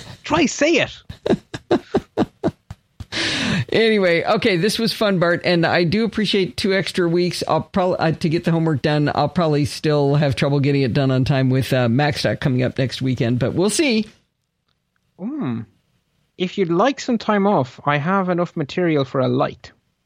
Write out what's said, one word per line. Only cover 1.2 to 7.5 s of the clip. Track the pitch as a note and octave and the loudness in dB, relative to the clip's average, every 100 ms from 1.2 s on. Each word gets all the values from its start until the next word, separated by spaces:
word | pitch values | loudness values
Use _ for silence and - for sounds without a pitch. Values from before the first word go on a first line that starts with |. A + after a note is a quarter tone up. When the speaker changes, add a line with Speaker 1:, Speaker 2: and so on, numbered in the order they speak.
| - - - - - | -2 -2 -4 -10 -2
Speaker 1:
<laughs> | - - - - - - _ - - - - _ - - - - C4 G#3+ E3+ A#2+ | -2 0 -4 -4 -6 -6 _ -6 -6 -20 -20 _ -20 -10 -6 -4 -2 -2 -2 0
Speaker 2:
Anyway, | G3+ A3 G#3+ F3+ E3+ | 2 2 2 2 2
okay, | - G#3+ A#3 F3 | 0 0 2 2
this | G3+ A3 | 0 0
was | A3+ | -2
fun, | - G#3 F#3 | 0 0 2
Bart, | E3+ F3 | 0 0
and | - F3 | 0 0
I | D#3+ D3 | 2 2
do | E3+ G#3 | 2 0
appreciate | A3 A3 G#3 G3+ F#3 - | -2 -2 0 0 -2 -2
two | G3+ | -2
extra | F#3+ - - E3+ | -2 -2 -2 0
weeks. | F3 F3 - | 0 0 -2
I'll | - | -2